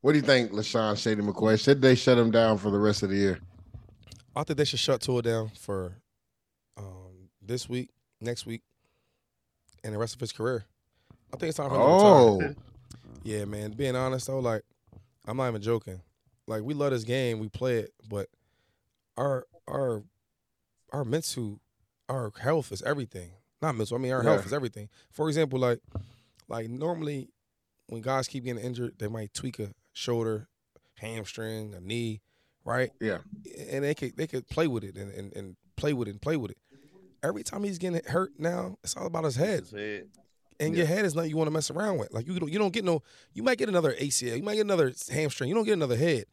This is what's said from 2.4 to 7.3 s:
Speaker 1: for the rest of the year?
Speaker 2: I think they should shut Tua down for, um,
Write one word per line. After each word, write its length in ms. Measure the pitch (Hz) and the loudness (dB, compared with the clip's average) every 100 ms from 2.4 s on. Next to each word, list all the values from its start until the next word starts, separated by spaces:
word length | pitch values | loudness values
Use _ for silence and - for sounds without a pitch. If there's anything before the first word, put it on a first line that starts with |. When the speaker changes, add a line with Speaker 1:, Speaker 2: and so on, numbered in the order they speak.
| 113 104 | 6 4
Speaker 1:
for 120 | 104 | 2
the 80 | 101 | 4
rest 260 | 104 104 | 4 2
of 60 | 98 | 0
the 60 | 98 | 2
year? 240 | 98 90 - - - - - - - - _ - | 2 0 -8 -20 -20 -20 -20 -20 -20 -20 _ -8
Speaker 2:
I 80 | |
think 140 | 151 147 | -4 0
they 80 | 147 | 0
should 140 | 127 | 0
shut 200 | - 127 | 0 0
Tua 220 | - 123 | 2 0
down 300 | 117 113 110 - | 0 -2 -4 -10
for, 440 | - 98 90 95 _ _ _ _ _ _ _ - | -6 -6 -6 -10 _ _ _ _ _ _ _ -18
um, 540 | 101 92 92 92 92 | -18 -18 -20 -20 -20